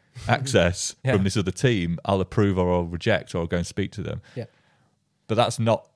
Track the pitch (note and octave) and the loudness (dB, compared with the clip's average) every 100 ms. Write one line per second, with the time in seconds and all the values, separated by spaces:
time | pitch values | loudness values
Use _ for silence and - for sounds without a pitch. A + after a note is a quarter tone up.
0 | _ - - A2+ C3 G2 F2 F2+ - - | _ -14 -4 -2 2 4 4 2 -8 -6
1 | C3 A2 F#2+ A2 F#2 - B2+ A2 E2+ E2+ | 0 2 2 0 -2 0 0 0 -2 -4
2 | - G2 F#2 - G2+ F#2 F2+ F2+ F2 E2+ | 0 0 0 2 2 2 2 0 -2 -4
3 | A2+ G2 - F2+ E2+ F2 F2 - F#2+ - | 0 0 0 -6 -2 -2 -4 -4 -6 -6
4 | - - - - G2+ _ _ _ _ _ | -8 -8 -10 -14 -14 _ _ _ _ _
5 | _ _ _ A2 A#2 - A#2 A2 - | _ _ _ 0 0 0 0 0 -2